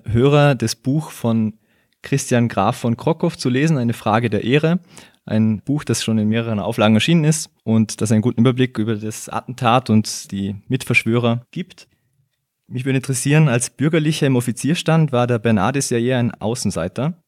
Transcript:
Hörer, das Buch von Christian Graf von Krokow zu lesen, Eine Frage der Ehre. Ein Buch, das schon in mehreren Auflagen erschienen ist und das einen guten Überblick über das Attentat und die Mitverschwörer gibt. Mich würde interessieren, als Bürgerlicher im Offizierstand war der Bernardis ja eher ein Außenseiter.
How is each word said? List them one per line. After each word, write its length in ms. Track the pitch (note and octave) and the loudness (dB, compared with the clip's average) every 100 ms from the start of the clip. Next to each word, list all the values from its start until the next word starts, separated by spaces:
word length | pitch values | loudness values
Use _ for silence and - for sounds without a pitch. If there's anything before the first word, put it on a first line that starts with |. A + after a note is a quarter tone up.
| - | -2
Hörer, 500 | A#2 C#3 D3 C#3+ B2+ | 2 4 4 4 2
das 200 | A2+ - | -2 -4
Buch 360 | C3 D3+ - | -2 -2 -4
von 440 | - A#2 A2+ A2 - _ _ _ _ | -6 -2 0 -2 -6 _ _ _ _
Christian 460 | - C#3 - B2 A#2 | -4 -4 0 0 0
Graf 300 | - G2+ - | 0 -2 0
von 180 | A#2 A2+ | -4 -2
Krokow 400 | D#3 E3 E3+ - | -2 0 -2 -2
zu 140 | B2+ | -2
lesen, 280 | B2+ D#3+ C#3+ | 0 2 2
Eine 160 | A#2+ | 0
Frage 360 | - A2 A2 A#2+ | -2 0 0 2
der 160 | G#2 A2+ | -2 2
Ehre. 340 | D3 D#3+ F3 _ - - _ - | 2 2 0 _ -20 -20 _ -4
Ein 360 | A2 A2 G#2 | 0 2 0
Buch, 200 | - D3 | -2 -4
das 200 | - A#2 | -2 -4
schon 140 | - A2 | 0 0
in 120 | G#2+ | 0
mehreren 300 | A2+ A#2 G#2 | 0 -2 -4
Auflagen 360 | G2 A2+ G#2+ A2 | -2 2 4 4
erschienen 280 | D#3 E3+ | 4 2
ist 280 | D3+ D#3 - _ | 2 0 -4 _
und 380 | A2+ A2 G#2+ - | 0 0 0 -2
das 100 | G#2+ | 0
einen 120 | A2 | 2
guten 180 | A#2 - | 2 2
Überblick 380 | B2+ B2+ B2+ A2+ | 2 2 -2 -2
über 160 | G#2+ G#2+ | -4 -4
das 340 | G#2+ - - | -6 -10 -10
Attentat 600 | A2+ - A#2 A#2+ B2+ B2 | -10 -10 -2 2 2 4
und 400 | A2 - - - | 2 2 -10 -10
die 240 | G2 G2 G2 - | -6 -6 -8 -6
Mitverschwörer 760 | C3 - A#2+ A2+ A#2 A#2 A#2 _ | -6 -2 -2 0 0 0 -2 _
gibt. 360 | E3+ F3+ - _ _ _ _ _ _ _ _ _ | -12 -12 -16 _ _ _ _ _ _ _ _ _
Mich 180 | B2 C3+ | -6 -2
würde 120 | C3 | -2
interessieren, 500 | C3+ B2+ C#3+ D3+ D3+ | -2 -4 2 4 4
als 220 | A#2+ - | 2 -4
Bürgerlicher 560 | - D3+ E3 D3+ D3+ C#3 | -2 0 2 0 0 0
im 100 | B2+ | 0
Offizierstand 760 | B2 - C3 F3 - D#3+ D#3 | 0 -4 -2 -2 2 2 2
war 160 | A#2+ A#2+ | 0 0
der 100 | A#2+ | 0
Bernardis 540 | A#2 G#2+ G#2 C#3 C3+ | 2 2 2 -2 -2
ja 80 | A#2+ | -2
eher 180 | A#2+ B2+ | 0 0
ein 140 | A#2+ | -2
Außenseiter. 920 | - G#2+ A#2+ G#2 E2+ F2 - D3 - | -4 -6 -4 -4 -4 -6 -4 -6 -6